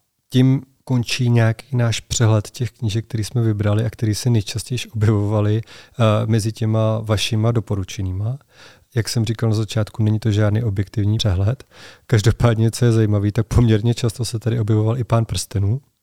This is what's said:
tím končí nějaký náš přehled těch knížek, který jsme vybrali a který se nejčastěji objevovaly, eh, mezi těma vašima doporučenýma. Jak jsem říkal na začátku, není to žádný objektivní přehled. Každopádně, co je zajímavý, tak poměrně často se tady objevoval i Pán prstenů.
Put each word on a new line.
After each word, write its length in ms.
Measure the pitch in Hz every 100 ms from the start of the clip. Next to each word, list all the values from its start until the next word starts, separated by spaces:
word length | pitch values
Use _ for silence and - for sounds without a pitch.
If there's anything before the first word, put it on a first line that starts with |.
| _ _ _
tím 320 | 127 131 135 - _
končí 460 | - 127 113 - 120
nějaký 460 | 120 113 113 - 123
náš 240 | 117 -
přehled 500 | - - 110 110 -
těch 200 | - 120
knížek, 360 | - 113 110 -
který 180 | 110
jsme 180 | 101 123
vybrali 420 | 113 104 104 104
a 60 | 113
který 240 | - 107
se 160 | 101 123
nejčastěji 480 | 117 - 107 - 123 -
objevovaly, 680 | 110 107 104 101 107 104 110
eh, 640 | - - - - 110 107 113
mezi 260 | 113 113
těma 460 | 110 110 110 110 110
vašima 540 | 110 104 - 110 113
doporučenýma. 840 | 117 - 98 92 - 92 92 110 135 _ _ - - _
Jak 140 | 117 -
jsem 160 | 120
říkal 260 | 110 113 113
na 60 | 107
začátku, 460 | 110 110 104 -
není 160 | 107 107
to 120 | 113
žádný 320 | 104 107 104
objektivní 560 | 117 98 95 110 101 113
přehled. 460 | 107 92 98 139 - - - - -
Každopádně, 640 | 110 107 - 120 113 113
co 140 | -
je 80 | 120
zajímavý, 400 | 113 107 104 101
tak 140 | 117 -
poměrně 480 | - 120 107 117
často 300 | 117 117 -
se 140 | 117 110
tady 220 | 113 120
objevoval 380 | 107 107 110 117
i 60 |
Pán 200 | 113 117
prstenů. 560 | 113 92 - 98 98 127 _ _